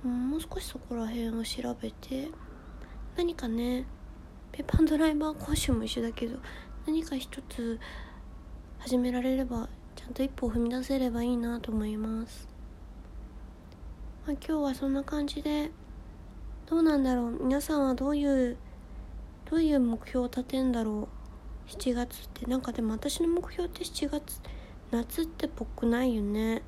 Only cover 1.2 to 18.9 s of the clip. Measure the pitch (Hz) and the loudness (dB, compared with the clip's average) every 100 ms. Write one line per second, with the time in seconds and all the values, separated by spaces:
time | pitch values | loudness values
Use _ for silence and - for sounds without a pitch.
1.2 | 226 226 220 - 247 240 226 - - 262 | 0 0 -2 -2 -2 -2 -6 -8 -6 -4
2.2 | 302 330 - - - - - - - - | -4 -8 -12 -14 -14 -14 -12 -10 -6 0
3.2 | 349 330 240 226 240 247 262 - - - | 0 0 -2 0 2 0 -2 -10 -14 -14
4.2 | - - - - - - 311 302 320 302 | -16 -16 -12 -8 2 8 8 8 6 6
5.2 | 311 302 294 294 - 233 220 240 233 - | 2 -2 0 2 4 4 2 0 0 0
6.2 | 233 262 - - - - - 311 320 269 | -2 -4 -10 -12 -12 -6 2 2 2 -4
7.2 | 262 - - - 233 226 - - - - | -4 -10 -8 -4 -2 -2 -6 -10 -12 -14
8.2 | - - - - - - 254 254 247 247 | -14 -14 -14 -14 -14 -10 2 4 4 2
9.2 | 254 262 254 233 233 - - - - 254 | 4 4 2 -2 -4 -10 -14 -14 -10 -2
10.2 | 269 - 240 233 233 247 254 269 254 233 | 0 2 0 2 2 0 0 2 2 2
11.2 | 240 240 233 233 233 220 214 214 220 220 | 2 2 0 -2 0 0 0 -2 -2 -2
12.2 | 233 - - - - - - - - - | -4 -10 -14 -14 -14 -14 -16 -14 -14 -12
13.2 | - - - - - - - - - - | -12 -12 -14 -14 -16 -14 -14 -10 -12 -8
14.2 | - 285 - 311 285 262 277 269 277 302 | -4 -2 0 2 2 2 2 2 0 -2
15.2 | 285 302 302 302 302 - - - - - | 0 0 0 0 0 -6 -14 -14 -14 -14
16.2 | - - - - - 330 320 294 262 247 | -14 -12 -12 -12 0 6 8 8 6 4
17.2 | 240 233 254 277 294 302 269 254 269 294 | 2 2 4 2 4 4 4 4 4 4
18.2 | 285 269 247 240 - - - | 6 6 4 0 -10 -14 -12